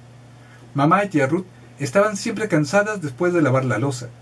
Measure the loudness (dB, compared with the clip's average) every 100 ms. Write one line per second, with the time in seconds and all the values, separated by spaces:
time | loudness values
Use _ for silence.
0 | -20 -20 -20 -20 -20 -20 -10 0 4 4
1 | 2 0 0 -2 -6 -18 -20 -10 -2 2
2 | 0 -2 -6 -6 -2 0 2 2 0 -4
3 | -8 -2 0 2 2 2 0 -2 -2 -4
4 | -12 -18